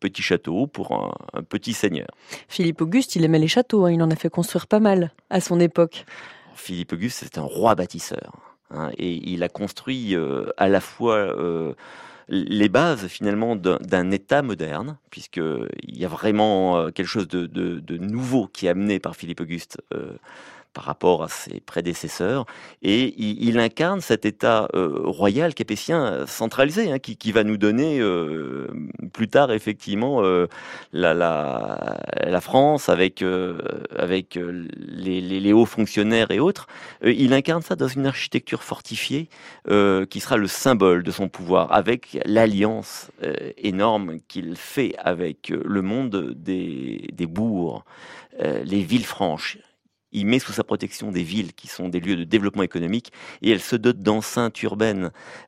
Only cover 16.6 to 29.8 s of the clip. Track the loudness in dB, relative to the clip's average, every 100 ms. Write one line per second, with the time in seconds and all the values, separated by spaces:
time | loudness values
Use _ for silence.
16.6 | 4 2 0 -4 -4 -4 -2 -4 -4 -4
17.6 | -6 -6 -8 -8 -6 -6 0 0 0 -2
18.6 | 0 0 0 -2 -4 -8 -10 -8 -8 -8
19.6 | -10 -18 -10 -10 -10 -14 -20 -20 -20 -20
20.6 | _ -10 -8 0 4 4 0 -8 -12 -12
21.6 | -8 -6 -4 -6 -8 -4 -2 -2 -4 -12
22.6 | -20 -6 0 2 0 -2 -4 0 2 4
23.6 | 2 2 0 0 0 0 0 0 4 4
24.6 | 2 0 0 0 -4 2 2 4 0 -2
25.6 | -4 -4 0 0 0 -2 -6 -4 -2 4
26.6 | 4 4 0 -2 -6 -6 0 2 4 4
27.6 | 4 4 2 2 2 0 -2 -4 -6 -8
28.6 | -8 -10 -10 -12 -12 -6 2 4 4 2
29.6 | -2 -6